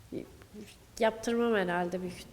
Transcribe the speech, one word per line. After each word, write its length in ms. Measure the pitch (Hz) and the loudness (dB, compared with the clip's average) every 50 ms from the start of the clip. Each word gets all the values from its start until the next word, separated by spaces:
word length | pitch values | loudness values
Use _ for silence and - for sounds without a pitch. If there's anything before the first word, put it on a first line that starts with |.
| - - - - - - - - - - - 214 208 - - - - - - - | -14 -10 -10 -10 -10 -10 -14 -20 -20 -18 -16 -16 -16 -16 -18 -20 -20 -14 -2 2
yaptırmam 560 | 226 220 220 220 - 240 233 233 233 233 220 | 2 2 2 2 0 0 2 2 4 4 4
herhalde 460 | 202 185 175 175 180 180 175 185 180 | 4 4 2 2 0 0 0 -2 -4
büyük. 140 | 185 180 - - - - | -4 -6 -8 -10 -14 -16